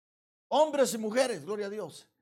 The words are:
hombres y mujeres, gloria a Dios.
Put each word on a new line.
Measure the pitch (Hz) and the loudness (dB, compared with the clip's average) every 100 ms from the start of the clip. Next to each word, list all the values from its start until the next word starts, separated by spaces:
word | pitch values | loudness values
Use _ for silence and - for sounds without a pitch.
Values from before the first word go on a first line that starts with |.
| _ _ _ _ _ | _ _ _ _ _
hombres | 247 311 285 233 | 2 4 4 2
y | 220 | 0
mujeres, | 220 240 254 196 | -2 0 0 -2
gloria | 147 208 202 | -6 -6 -6
a | |
Dios. | 214 170 - - _ | -8 -10 -12 -20 _